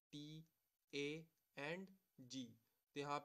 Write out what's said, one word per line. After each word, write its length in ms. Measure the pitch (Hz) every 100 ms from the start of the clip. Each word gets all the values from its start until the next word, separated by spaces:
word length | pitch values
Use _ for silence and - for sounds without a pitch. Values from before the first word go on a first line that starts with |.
| _
टी, 300 | 147 151 156 160 _ _ _ -
ए 320 | 143 143 160 165 _ _ -
and 280 | 143 175 190 - _ -
जी। 280 | 127 131 120 113 _ _ _ 143
तो 40 |
यहाँ 200 | 143 147